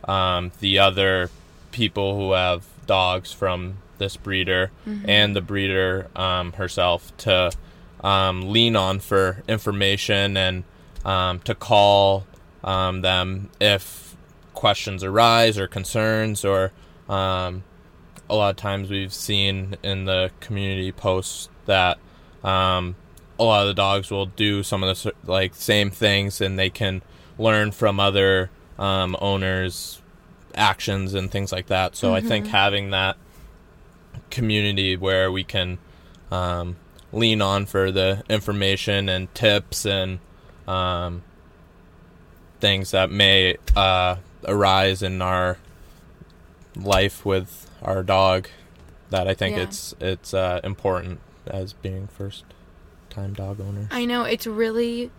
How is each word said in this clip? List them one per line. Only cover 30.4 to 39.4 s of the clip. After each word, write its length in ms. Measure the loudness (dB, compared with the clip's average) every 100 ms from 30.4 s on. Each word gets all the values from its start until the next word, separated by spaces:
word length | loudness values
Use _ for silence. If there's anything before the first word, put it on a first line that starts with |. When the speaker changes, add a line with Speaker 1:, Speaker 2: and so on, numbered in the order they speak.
| -12
Speaker 1:
actions 600 | 0 2 2 -4 -4 -2
and 180 | -4 -4
things 180 | -4 -4
like 160 | -6 -2
that. 300 | 0 0 0
So 180 | 0
I 60 | 0
think 240 | 0 -4 0
Speaker 2:
Mm-hmm. 80 |
Speaker 1:
having 360 | 2 2 0 -2
that 260 | -2 -2 -4 -14 -20 -20 -20 -20 -20 -20 -20 -20 -20 -10
community 680 | -4 0 2 2 0 0 0
where 340 | 2 2 2
we 120 | 0
can, 340 | -4 -4 -4 -6 -12 -20 -20 -20 -8
um, 460 | -4 -2 -4 -6 -10 -16 -20 -10
lean 280 | 0 2 2
on 240 | 2 0
for 260 | 0 0 0
the 320 | 2 0 0 -2
information 800 | -4 -2 -2 0 0 0 -2 0
and 240 | -4 -6
tips 520 | 0